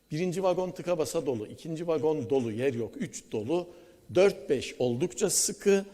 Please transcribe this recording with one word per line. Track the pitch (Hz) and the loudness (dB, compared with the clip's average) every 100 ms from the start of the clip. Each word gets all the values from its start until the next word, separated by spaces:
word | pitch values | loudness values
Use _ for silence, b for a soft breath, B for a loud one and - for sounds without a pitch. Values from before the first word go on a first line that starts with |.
| _ | _
Birinci | 151 180 175 | -4 -2 0
vagon | 185 175 185 | 0 2 -2
tıka | - 170 175 | -6 -2 0
basa | 139 165 143 | 0 0 -2
dolu, | 117 104 | -4 -4
ikinci | - 156 160 170 | -10 -8 -6 -2
vagon | 156 156 156 113 | 0 2 0 2
dolu, | 139 117 | 0 0
yer | 107 135 | 0 0
yok, | 117 107 277 | 0 -6 -6
üç | 165 - - | -8 -8 -6
dolu, | 110 107 175 175 B B B - | -6 -2 -2 -2 B B B -2
dört | 180 196 190 - | 4 4 4 -2
beş | 131 - - | -2 -2 -2
oldukça | 127 120 175 - 202 | 0 0 -2 0 0
sıkı, | - - - 202 196 202 | 2 0 0 2 2 2